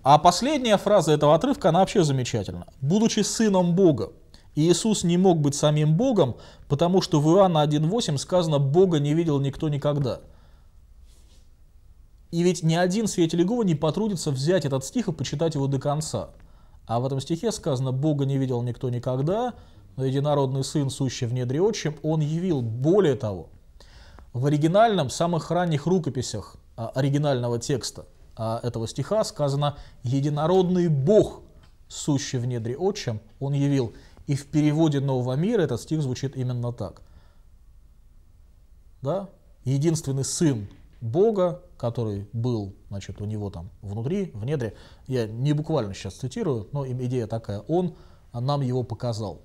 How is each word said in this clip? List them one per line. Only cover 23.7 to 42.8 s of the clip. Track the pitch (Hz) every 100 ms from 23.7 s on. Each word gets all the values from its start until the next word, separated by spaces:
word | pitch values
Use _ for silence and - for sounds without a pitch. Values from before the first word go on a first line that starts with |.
| - - - - - -
в | 120
оригинальном, | 143 147 160 190 233 196 131
самых | - 170 165 -
ранних | 170 180 147 170
рукописях, | 185 - 127 - 107 - - - -
а, | 113
оригинального | 131 139 143 147 127 120 120
текста, | - 135 - - - - - -
а, | 113 117
этого | 123 117
стиха | 113 - 131 214
сказано: | 214 - 143 139 147 - - -
«Единородный | 120 139 143 147 160 190 180 180 175
Бог, | 143 139 214 - - - - - _ -
сущий | - - 139 - 131
в |
недре | 120 120 110
Отчим, | 135 185 208 - 107 - -
Он | 139
явил». | 143 143 139 120 - - - -
И |
в | 139 -
переводе | 151 151 151 165 139
Нового | 139 131 123
мира | 131 190 233
этот | 143 117
стих | - 156
звучит | 135 123 135
именно | 135 127 120 120
так. | 120 98 - - - - - - - - - - - - - - - - - - - - -
Да? | 131 185 190 - - -
Единственный | 127 139 165 160 - 135
Сын | 127 - 165 117 101 - - -
Бога, | 117 143 226 202 180 160 - -
который | 120 120 110 101 101
был, | 117 123 113 98 -